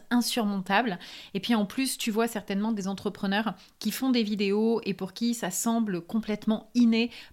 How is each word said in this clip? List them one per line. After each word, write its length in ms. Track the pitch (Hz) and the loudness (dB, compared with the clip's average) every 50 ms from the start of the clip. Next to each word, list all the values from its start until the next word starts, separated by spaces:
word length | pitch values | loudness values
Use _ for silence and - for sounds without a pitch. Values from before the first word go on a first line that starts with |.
| - - | -4 0
insurmontable. 880 | 240 240 233 - - 254 220 202 202 196 185 - 196 208 254 226 175 170 - - - - - - - | 2 2 2 2 0 0 0 0 0 -2 0 2 2 4 4 2 -2 -6 -8 -14 -16 -18 -12 -8 -8
Et 60 | 196 | -4
puis 160 | 190 - 240 | 0 2 2
en 100 | 214 202 | 2 2
plus, 320 | - - 262 269 262 - | 0 0 -2 -2 -2 -2
tu 140 | - - 240 | -4 -4 -2
vois 160 | 202 220 226 | 0 0 0
certainement 440 | 226 - 208 190 - 196 196 208 226 | 0 -2 -4 -4 -4 -2 -2 -2 -2
des 160 | 233 202 185 | -2 -2 -2
entrepreneurs 640 | 190 196 - - 208 202 - - 190 196 208 220 214 180 - - - _ - | -4 -4 -4 -4 -6 -4 -4 -2 0 0 0 0 -2 -4 -8 -12 -20 _ -6
qui 120 | - 220 | -4 -4
font 180 | - - 262 262 | -2 0 2 2
des 140 | 247 240 220 | 4 4 2
vidéos 580 | 202 214 202 208 196 196 214 220 226 233 214 - | 2 0 0 2 2 2 2 4 2 2 0 0
et 100 | 196 196 | -2 -4
pour 200 | - 190 185 - | -4 -6 -8 -6
qui 200 | - 233 233 233 | -4 -2 -2 -2
ça 180 | 233 208 180 | -2 -4 -4
semble 500 | 180 - - 233 226 233 226 208 180 170 | -2 -2 0 0 0 0 0 0 -2 -4
complètement 680 | 175 - - 220 214 - 208 208 - 214 220 214 - - - | -4 -4 -4 -2 -2 -2 -4 -2 0 0 0 0 -2 -2 2
inné 360 | 247 240 226 226 226 233 233 - - - - | 4 6 6 6 4 2 0 -2 -10 -18 -18